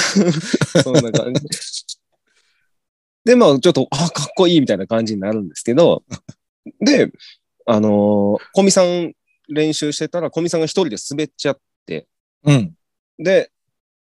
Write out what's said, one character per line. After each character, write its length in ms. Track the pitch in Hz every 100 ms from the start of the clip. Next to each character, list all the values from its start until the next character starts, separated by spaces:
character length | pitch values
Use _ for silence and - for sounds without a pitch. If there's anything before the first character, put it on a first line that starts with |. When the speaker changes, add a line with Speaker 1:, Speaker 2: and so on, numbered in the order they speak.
| - 196 175
Speaker 1:
<laughs> 560 | 156 185 - - 170
そ 60 | 135
ん 40 | 127
な 140 | 117
感 220 | 123 120
じ。 80 | 131 143 - - - - - _ _ _ _ _ _ _ _ _ _ _ _
で、 100 | 226
ま 120 | 247 190
あ、 120 | 135
ち 80 | 180
ょ 40 |
っ 20 |
と、 160 | 135 -
あ、 180 | 139 170
か 140 | -
っ 20 | 147 -
こ 100 | 180
い 80 |
い 60 | 170
み 60 | 120
た 80 |
い 20 | 95
な 100 | 95
感 200 | 113 110
じ 80 |
に 60 | 104
な 80 | 98
る 100 | 110
ん 80 | 90
で 60 |
す 80 | -
け 100 | -
ど、 320 | 131 156 87 - - - - _ _ - -
で、 300 | 208 269 - - - - _ _
あ 160 | - 110
の 80 | 107
ー、 500 | 104 104 104 101 104 -
古 120 | 196
見 60 | 196
さ 120 | 190
ん 320 | 180 175 170 - _ _ -
練 240 | 151 156
習 200 | 151 151
し 40 | -
て 140 | 156
た 100 | 175
ら、 80 | 147
古 140 | 165
見 80 | 170
さ 80 | 170
ん 20 |
が 60 | 156
一 60 |
人 180 | 196 165
で 60 | 104 -
滑 140 | 139
っ 60 | 151
ち 140 | - 143
ゃ 40 |
っ 80 | 131 _ _ -
て、 200 | 80 - _ _ _
Speaker 2:
う 80 | 147
ん。 220 | 139 92 - _ _ _ -
Speaker 1:
で、 320 | 160 185 - _ _ _ _ _ _